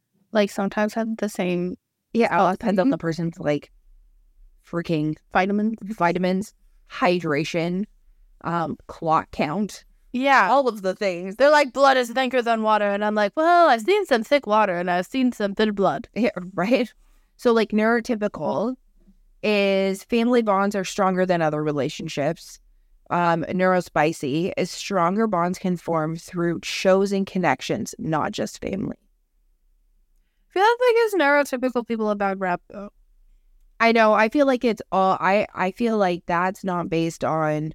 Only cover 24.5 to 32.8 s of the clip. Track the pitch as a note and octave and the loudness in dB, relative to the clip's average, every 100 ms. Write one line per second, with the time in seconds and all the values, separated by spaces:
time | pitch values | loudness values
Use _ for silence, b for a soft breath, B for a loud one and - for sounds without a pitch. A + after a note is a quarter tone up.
24.5 | - F3+ - - G3 E3+ G3+ A3+ F3 F3 | -2 -4 -6 -4 0 0 0 0 0 -2
25.5 | F#3+ F3+ F3 - E3 D#3 E3 - F3 E3+ | -2 -4 -4 -2 -2 -2 -6 -8 -2 -2
26.5 | E3 - - F#3+ F#3+ G3 G3 G3 F#3 E3 | -2 -6 -2 2 4 2 -2 -2 0 0
27.5 | C3 - D3 - - D#3 D#3 - - - | -2 -2 -4 -6 -8 -4 -2 -2 -4 -8
28.5 | - - F#3+ - - _ _ _ _ _ | -8 -8 -6 -8 -10 _ _ _ _ _
29.5 | _ _ _ _ _ _ _ _ _ _ | _ _ _ _ _ _ _ _ _ _
30.5 | F4+ G#4+ A#4+ B4+ A4+ A4+ F#4+ C#4+ C#4+ C#4 | 2 2 4 2 2 2 2 4 4 2
31.5 | B3+ B3+ A#3+ A3+ A3+ G#3+ G#3 G3 F#3+ F#3 | -2 -2 -4 -4 -4 -2 -2 -2 -2 -4
32.5 | F3 _ G3+ | -4 _ -18